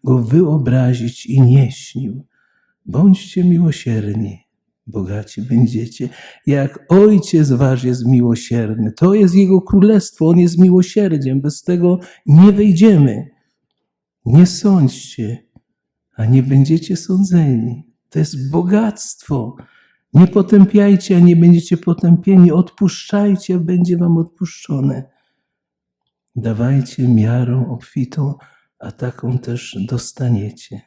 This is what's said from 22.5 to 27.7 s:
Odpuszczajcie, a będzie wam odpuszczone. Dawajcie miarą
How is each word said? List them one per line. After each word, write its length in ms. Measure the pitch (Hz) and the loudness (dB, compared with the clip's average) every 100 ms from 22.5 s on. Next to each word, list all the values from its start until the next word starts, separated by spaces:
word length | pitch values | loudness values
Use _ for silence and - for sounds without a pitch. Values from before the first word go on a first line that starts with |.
Odpuszczajcie, 1000 | 170 175 _ 190 - - 202 208 196 - | 4 -2 _ -4 -4 -6 -4 -2 -2 -4
a 40 | 185 | -6
będzie 380 | 165 180 175 175 | -2 -2 -2 -2
wam 220 | 175 165 | 0 -2
odpuszczone. 920 | 165 _ 175 - - 139 139 123 135 _ _ _ _ _ _ _ _ _ _ _ _ 120 | -4 _ -12 -12 -10 -6 -4 -6 -14 _ _ _ _ _ _ _ _ _ _ _ _ -10
Dawajcie 720 | 113 110 120 139 135 - 123 | -8 -4 -2 -2 -4 -4 0
miarą 640 | 113 107 123 120 127 120 | 0 0 -2 -2 -4 -6